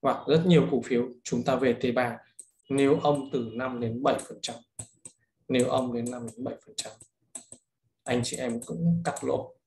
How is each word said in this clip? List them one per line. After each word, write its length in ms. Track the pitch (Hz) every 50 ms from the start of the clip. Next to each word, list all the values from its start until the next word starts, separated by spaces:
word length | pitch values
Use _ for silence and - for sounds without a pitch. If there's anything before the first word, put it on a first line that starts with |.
Và 240 | - 139 120 - -
rất 160 | - 143 165 165
nhiều 220 | 185 175 151 131 -
cổ 100 | 139 123 117
phiếu 240 | - 131 120 123 131 - - _
chúng 200 | - - 120 120
ta 120 | - 131
về 160 | 123 131 131 120
T 120 | 120 - 127 120
ba, 240 | 123 123 120 117 117 - _ _ _ - _ _ _ _ _
nếu 320 | 135 139 139 139 147 165
âm 200 | - 147 147 143 135 - -
từ 180 | 135 117 110 107
năm 280 | 117 127 131 123 120
đến 220 | 120 113 113 120 135
bảy 160 | 135 127 110 - -
phần 100 | 110 - -
trăm. 140 | - 117 - _ _ _ _ - - _ _ _ - _ _ _ _ _ _ _ _
Nếu 200 | 131 127 123 127
âm 240 | - 135 131 123 120
đến 120 | 117 117 120
năm 160 | 127 123 117
đến 180 | 113 - - 123
bảy 100 | - - - _
phần 80 | - -
trăm, 160 | - - 113 - _ - _ _ _ _ _ _ - - _ - - _ _ _ _ _ _ _ _ _
anh 160 | - 127 123 120
chị 120 | - -
em 240 | - 131 123 117 117 -
cũng 360 | - - 170 170 170 - - -
cắt 200 | - - - -
lỗ. 300 | 131 135 143 - - - _ _